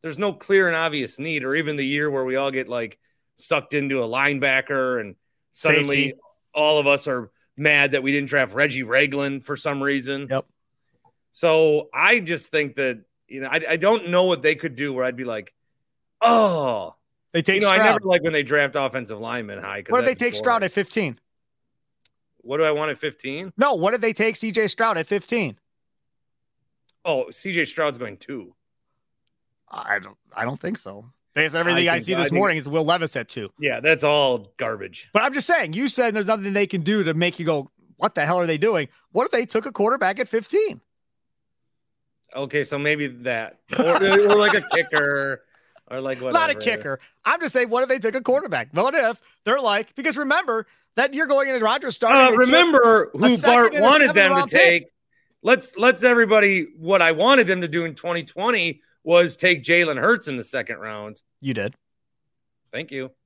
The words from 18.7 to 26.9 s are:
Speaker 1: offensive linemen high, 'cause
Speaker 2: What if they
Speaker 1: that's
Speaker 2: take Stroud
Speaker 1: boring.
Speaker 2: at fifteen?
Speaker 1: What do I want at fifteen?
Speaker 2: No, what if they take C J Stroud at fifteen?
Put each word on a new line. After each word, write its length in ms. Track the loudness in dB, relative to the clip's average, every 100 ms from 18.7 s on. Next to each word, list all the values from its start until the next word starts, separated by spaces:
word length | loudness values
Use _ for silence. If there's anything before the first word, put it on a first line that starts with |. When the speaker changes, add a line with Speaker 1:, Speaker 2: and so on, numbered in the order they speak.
| 0
Speaker 1:
offensive 440 | -2 -4 -10 -12
linemen 400 | -8 -8 -8 -12
high, 220 | -10 -12
'cause 100 | -2
Speaker 2:
What 80 | 0
if 60 | 2
they 60 |
Speaker 1:
that's 60 | 0
Speaker 2:
take 160 | -4 -2
Stroud 260 | 0 0
Speaker 1:
boring. 40 | 0
Speaker 2:
at 60 |
fifteen? 480 | -4 -4 -4 -4 -6 _ _ _ _ _ _ _ _ _ _ _ _
Speaker 1:
What 200 | -8 0
do 60 |
I 80 | 0
want 180 | 0 -2
at 60 | -4
fifteen? 540 | -8 -8 -12 -10 -12 0
Speaker 2:
No, 160 | 0
what 200 | 2 0
if 60 | 0
they 140 | -4
take 240 | -2 -2 -2
C 140 | -4
J 160 | -2 -2
Stroud 300 | 0 -2 -2
at 80 | -2
fifteen? 540 | -4 -2 -4 -4 -8 _ _ _ _ _ _ _ _ _ _ _ _ _